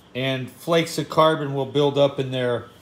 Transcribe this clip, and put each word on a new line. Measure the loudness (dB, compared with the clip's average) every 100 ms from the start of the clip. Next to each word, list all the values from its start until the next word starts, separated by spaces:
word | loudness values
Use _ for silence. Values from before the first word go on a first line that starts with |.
| -12
And | -6 -4 -4 -6
flakes | -10 0 0 0 -4
of | -2
carbon | 4 4 4 -2
will | -4 -2
build | 2 2 4
up | 2 0
in | -4
there | -2 -2 -2 -6 -20